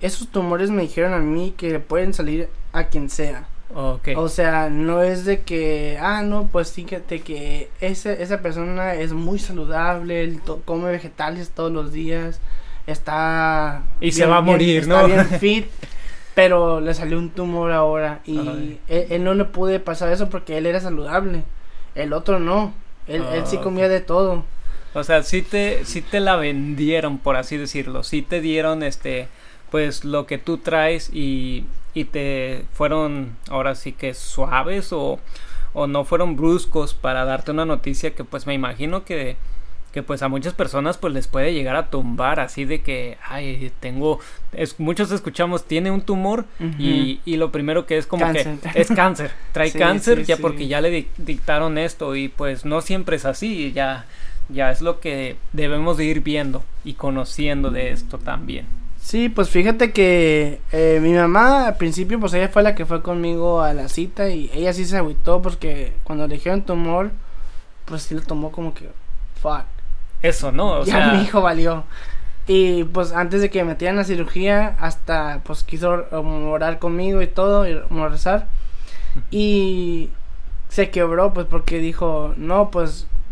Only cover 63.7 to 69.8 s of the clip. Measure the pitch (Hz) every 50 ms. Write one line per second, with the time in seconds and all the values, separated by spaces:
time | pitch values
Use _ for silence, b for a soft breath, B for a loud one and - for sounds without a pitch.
63.7 | 147 143 135 - - 165 175 185 - - 202 190 180 156 143 - - 151 175 180
64.7 | 175 185 180 175 196 190 165 151 147 - - 165 175 180 180 185 170 - - 156
65.7 | 143 143 131 - - - - - 156 151 151 147 147 143 - 175 190 202 196 -
66.7 | 175 170 170 165 170 180 190 208 - b b b b b b b b b b b
67.7 | - - - - 160 156 - - 160 151 - - 151 151 156 156 - 175 165 160
68.7 | - - 156 147 - - - - - - - - - - 151 151 151 139 - -
69.7 | - -